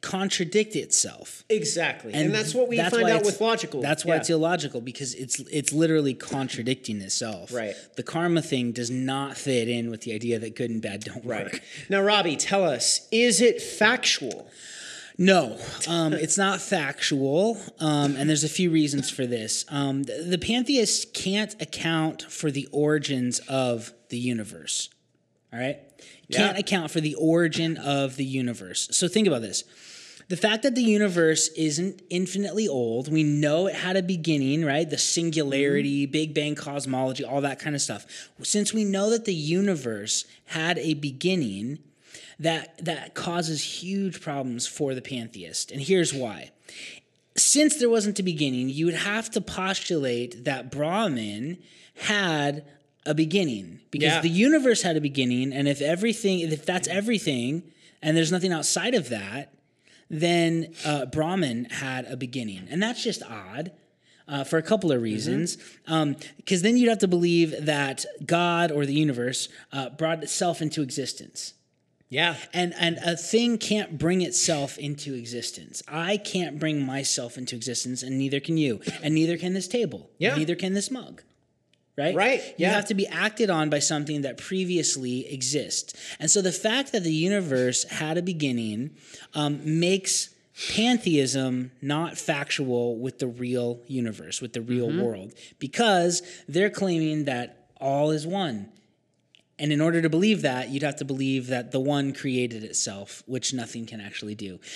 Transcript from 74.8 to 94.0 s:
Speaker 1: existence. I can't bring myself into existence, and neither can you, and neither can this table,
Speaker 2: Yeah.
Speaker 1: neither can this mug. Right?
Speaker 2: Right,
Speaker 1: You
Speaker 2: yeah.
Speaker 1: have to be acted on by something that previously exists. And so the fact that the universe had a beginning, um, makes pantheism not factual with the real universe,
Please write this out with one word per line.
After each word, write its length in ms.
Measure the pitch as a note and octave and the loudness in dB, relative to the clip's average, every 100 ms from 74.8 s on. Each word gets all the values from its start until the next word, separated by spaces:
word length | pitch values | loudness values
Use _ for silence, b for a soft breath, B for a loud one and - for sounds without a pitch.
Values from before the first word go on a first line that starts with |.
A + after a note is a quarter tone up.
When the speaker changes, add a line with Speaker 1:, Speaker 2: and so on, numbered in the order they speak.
| C#3+ D3 D3 C3 | -8 -6 -8 -8
Speaker 1:
existence. 640 | A#2 A#2+ A#2 - D2+ - - | -8 -8 -8 -10 -14 -14 -10
I 300 | D3 E3+ G#3 | -6 0 -2
can't 420 | G#3 F#3 E3 C#3+ | 0 -4 -4 -2
bring 260 | D#3 D3+ C3+ | -2 0 0
myself 520 | C3+ C3+ - A#2+ C3 | -2 -2 -2 -4 -8
into 180 | B2 A#2+ | -8 -8
existence, 480 | A#2+ A#2+ B2+ B2 | -6 -4 -4 -6
and 140 | B2+ C3+ | -4 -2
neither 240 | C3+ C#3 | 0 -2
can 160 | D3+ E3 | 0 0
you, 240 | D3 G#2 B B | 2 0 B B
and 140 | D3+ D#3 | 0 2
neither 220 | D#3+ E3+ | 2 0
can 160 | F3+ | -2
this 140 | F#3+ F3+ | -4 -2
table, 400 | A#3+ G#3 G#2+ - _ | -2 -2 -4 -16 _
Speaker 2:
Yeah. 180 | F#3 G3 | 0 2
Speaker 1:
neither 200 | D#3 F3 | 0 -2
can 180 | F#3 | 0
this 180 | G3 G3+ | -2 -2
mug. 320 | C4 - - _ _ _ _ _ _ _ - | -8 -10 -18 _ _ _ _ _ _ _ -4
Right? 180 | D3 F3+ | 0 2
Speaker 2:
Right, 260 | G#3+ C4+ - - | 2 2 -2 0
Speaker 1:
You 80 | F3+ | 2
Speaker 2:
yeah. 40 | |
Speaker 1:
have 120 | G#3+ G#3 | 2 2
to 60 | |
be 120 | G3+ G3 | 0 0
acted 420 | F3 G3+ G#3+ A3 | 0 -2 2 2
on 200 | E3 D#3 | 4 2
by 100 | D3 | 2
something 420 | C#3+ D#3 D3 D3+ | 2 0 -2 -4
that 160 | C3+ A#2+ | -4 -6
previously 920 | - F#3+ F#3 F3 D3 - B2+ B2 - | -4 -2 0 2 2 -2 -2 -4 -4
exists. 640 | C3+ B2+ C#3+ - - - - B B | -4 -2 -2 -2 -6 -6 -12 B B
And 120 | D#3 | 2
so 100 | G#3 | 4
the 100 | F#3 | 4
fact 400 | - A3 A#3+ C4+ | 0 0 0 0
that 100 | A3+ | 0
the 100 | E3+ | 0
universe 720 | D#3 F3 G3+ F3 C3 B2+ B2 | 2 2 2 2 2 2 0
had 340 | - - D#3 E3 | -2 -4 -2 -2
a 40 | |
beginning, 720 | F3+ E3+ D3 A#2+ A2 G#2 C#3+ B B B B | -2 0 0 0 -2 -4 -6 B B B B
um, 260 | D3+ D3 D3 D3+ D#3+ | -2 -2 -2 0 2
makes 500 | F3 G3 F#3+ - - _ _ - - - | 4 2 0 -2 -4 _ _ -10 -4 0
pantheism 960 | A3+ B3 F#3 D#3 C3 C3 C3 B2+ B2+ - | 2 2 4 2 2 0 0 -2 -4 -8
not 360 | C#3 D3 E3+ - | -4 -2 -2 -6
factual 800 | - D3 C#3+ - C3+ A#2+ A#2+ A2+ | -4 -4 -2 -2 0 0 0 -2
with 220 | B2+ - | -6 -4
the 80 | C3 | -6
real 540 | A#2+ B2 B2 A#2+ A#2+ - | -4 -4 -2 -2 -4 -6
universe, 540 | C3 | -4